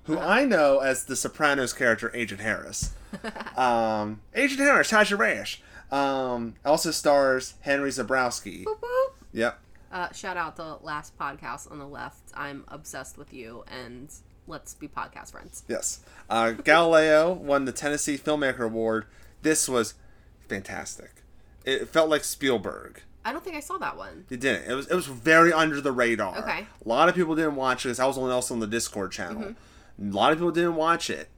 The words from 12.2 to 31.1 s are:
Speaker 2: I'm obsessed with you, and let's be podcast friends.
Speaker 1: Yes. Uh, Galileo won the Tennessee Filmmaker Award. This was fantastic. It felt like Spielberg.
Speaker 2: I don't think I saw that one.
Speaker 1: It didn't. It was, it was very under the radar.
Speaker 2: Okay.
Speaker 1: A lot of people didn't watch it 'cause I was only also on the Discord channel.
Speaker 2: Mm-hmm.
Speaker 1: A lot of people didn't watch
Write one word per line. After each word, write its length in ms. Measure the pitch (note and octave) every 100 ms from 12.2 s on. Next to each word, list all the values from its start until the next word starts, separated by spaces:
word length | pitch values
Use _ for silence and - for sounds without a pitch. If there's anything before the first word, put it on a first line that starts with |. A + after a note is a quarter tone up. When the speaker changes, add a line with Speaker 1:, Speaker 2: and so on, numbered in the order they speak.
| -
Speaker 2:
I'm 300 | - C#3+ C#3 -
obsessed 480 | C#3+ - C#3 C3 -
with 160 | D3
you, 320 | C3 A2+ A#2+ -
and 440 | B2+ A#2+ B2 D3 - - - -
let's 280 | D#3 -
be 120 | - D3
podcast 460 | - E2+ - -
friends. 300 | - - - -
Speaker 1:
Yes. 340 | - - - - - -
Uh, 220 | A2+ A2+
Galileo 800 | A2 - D3+ E3 D#3+ D#3 D3+ E3
won 320 | F#3 C#3+ C#3
the 80 | C3+
Tennessee 440 | A#2 D3 D3 - C#3
Filmmaker 420 | - D3+ C3+ A#2+ A2+
Award. 400 | A2+ A2+ A2 - - - -
This 240 | D3+ D#3 -
was 260 | B2 A2 - - - - - -
fantastic. 760 | G2+ G2 F2 - - - - - - - -
It 240 | - C3+ -
felt 200 | D#3+ D#3
like 120 | D3+
Spielberg. 800 | - - C3+ A#2 F#2+ A1 - - - -
Speaker 2:
I 80 | A3
don't 120 | D4
think 120 | F#4+ D4+
I 40 |
saw 160 | - F4+
that 200 | D#3+ -
one. 260 | F#2+ E2 F#3
Speaker 1:
It 100 | B2
didn't. 300 | C3 F#2+ C#2+
It 40 |
was, 120 | C3 C#3
it 80 |
was 120 | F3+ C#3
very 460 | B2 D#3+ D#3+ E3+
under 280 | D#3+ D#3 C#3+
the 120 | C#3
radar. 460 | B2 A#2 A2 G2 F2+
Speaker 2:
Okay. 280 | - E3+ G#3 -
Speaker 1:
A 40 | G#2+
lot 200 | A#2+ E3
of 40 |
people 200 | F3+ D#3+
didn't 220 | D#3+ D#3 C#3
watch 280 | C3 B2+
it 40 | C3+
'cause 100 | A#2+
I 60 | C3
was 100 | C3+
only 160 | B2+
also 220 | B2 -
on 60 | A#2+
the 60 | G#2+
Discord 460 | A#2 - G#2 F#2+
channel. 300 | - F2+ -
Speaker 2:
Mm-hmm. 680 | G2+ - - - - - G2+
Speaker 1:
A 40 | G2
lot 160 | B2
of 60 | D#3+
people 140 | F3
didn't 240 | E3 F3 E3
watch 340 | D#3+ E3 -